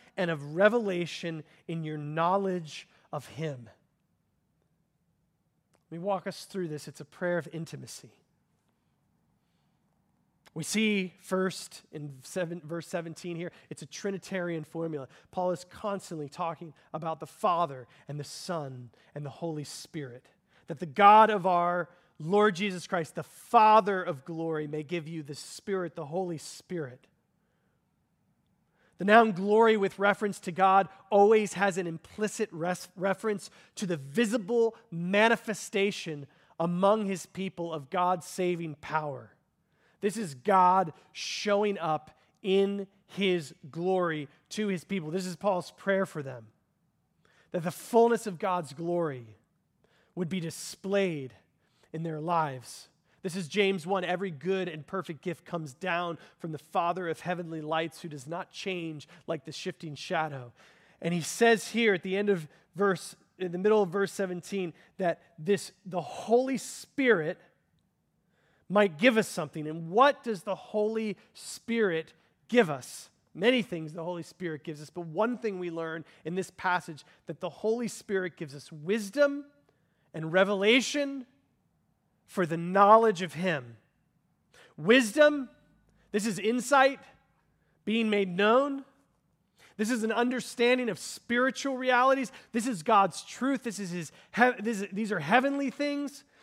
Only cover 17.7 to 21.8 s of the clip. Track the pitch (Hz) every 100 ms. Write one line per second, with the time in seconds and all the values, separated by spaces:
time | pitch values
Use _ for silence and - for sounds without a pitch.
17.7 | 131 120 _ - 147 143 - - 170 139
18.7 | 127 123 _ _ 147 143 - 170 156 139
19.7 | - - 165 135 123 - _ _ _ -
20.7 | 156 170 135 202 214 220 208 180 175 175
21.7 | 175